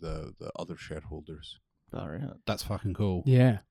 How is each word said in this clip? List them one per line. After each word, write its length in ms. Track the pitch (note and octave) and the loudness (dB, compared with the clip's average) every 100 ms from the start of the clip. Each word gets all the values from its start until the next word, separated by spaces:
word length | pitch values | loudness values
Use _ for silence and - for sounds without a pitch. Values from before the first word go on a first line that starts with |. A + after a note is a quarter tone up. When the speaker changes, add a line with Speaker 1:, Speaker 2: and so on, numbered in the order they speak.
Speaker 1:
the, 340 | E2 D#2 D#2+ - | -6 -6 -6 -10
the 120 | E2 - | -10 -8
other 180 | E2+ E2 | -8 -8
shareholders. 840 | - D#2 - D#2 D2+ D#2 C#2+ - _ _ _ | -8 -10 -8 -10 -10 -14 -14 -18 _ _ _
Speaker 2:
Far 260 | - D#2 D#2+ | -8 -6 -6
out. 220 | C#3+ - - | -8 -6 -6
Speaker 3:
That's 180 | G#2 | -4
fucking 300 | - G2+ G#2 | -4 -4 -2
cool. 280 | F2+ G#2 F2+ | 0 0 2
Speaker 4:
Yeah. 340 | C3+ B2+ B2+ G#2 - | 6 8 8 6 -4